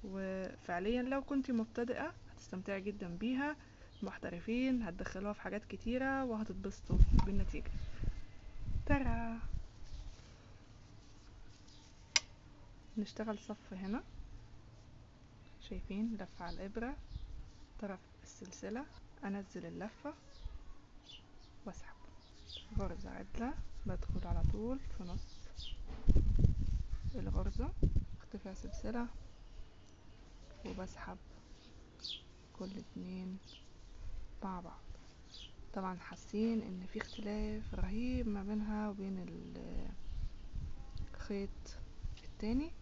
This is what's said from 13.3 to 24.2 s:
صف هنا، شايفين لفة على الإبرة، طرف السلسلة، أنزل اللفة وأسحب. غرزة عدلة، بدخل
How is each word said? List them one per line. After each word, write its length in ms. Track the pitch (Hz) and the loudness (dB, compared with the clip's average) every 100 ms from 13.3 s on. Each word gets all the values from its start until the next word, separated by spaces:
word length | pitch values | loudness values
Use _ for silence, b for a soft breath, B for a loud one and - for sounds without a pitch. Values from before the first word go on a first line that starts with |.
| 208 | -4
صف 360 | - 208 - | -6 -12 -10
هنا، 300 | 185 190 233 - - - - - - - - - - - - - - - - - | -8 -4 -4 -4 -12 -10 -12 -14 -16 -16 -18 -18 -18 -18 -18 -20 -20 -18 -16 -8
شايفين 480 | 185 - 196 226 214 | -8 -4 -2 0 -2
لفة 260 | 185 - 170 | -6 -8 -6
على 100 | 165 | -4
الإبرة، 400 | 190 220 233 285 - - - - - - - - | -4 -2 -4 -4 -6 -8 -6 -8 -10 -12 -14 -8
طرف 180 | 208 185 - - | -6 -6 -10 -18
السلسلة، 640 | - - 190 - - 226 302 - - - 202 | -18 -14 -12 -8 -6 -4 -6 -12 -16 -8 -4
أنزل 400 | 196 196 180 170 | -4 -4 -8 -8
اللفة 480 | 170 202 - 285 311 - - - - - - - - - - - - - - - | -6 -8 -6 -10 -10 -14 -10 -8 -8 -8 -10 -12 -18 -16 -16 -16 -18 -18 -12 -10
وأسحب. 300 | 175 - - - - - - - - - 208 | -8 -10 -12 -14 -16 -16 -18 -12 -12 0 2
غرزة 300 | 196 170 190 | 2 -2 -4
عدلة، 440 | 190 196 - 240 302 - - - | -6 -4 0 0 0 -2 -2 0
بدخل 420 | 180 - - | 0 2 0